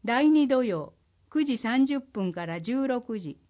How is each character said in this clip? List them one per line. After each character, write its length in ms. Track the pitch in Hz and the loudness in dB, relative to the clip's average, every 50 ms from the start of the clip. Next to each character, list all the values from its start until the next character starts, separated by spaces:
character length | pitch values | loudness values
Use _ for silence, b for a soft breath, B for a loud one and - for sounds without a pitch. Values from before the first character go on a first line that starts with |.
| - | -2
第 280 | 214 233 254 294 302 | -2 0 4 4 6
二 160 | 311 302 294 | 6 6 4
土 160 | 254 269 254 254 | 4 2 0 2
曜、 300 | 226 180 156 151 - _ _ _ _ _ _ _ _ | 0 -2 -4 -6 -10 _ _ _ _ _ _ _ _
九 140 | - 311 302 | -2 -2 0
時 140 | 285 247 | 0 -2
三 280 | 220 - 226 240 262 269 | -2 -2 0 2 2 2
十 140 | 269 285 277 | 2 2 -4
分 300 | 269 _ _ 208 190 180 | -6 _ _ -4 -4 -4
か 160 | 170 175 170 | -4 -6 -8
ら 120 | 165 165 170 | -8 -8 -8
十 280 | 165 196 247 269 269 | -6 -4 -2 -2 -2
六 320 | 269 254 247 247 - 226 214 | -2 -2 -4 -4 -8 -10 -8
時。 180 | 175 147 135 _ _ | -8 -10 -12 _ _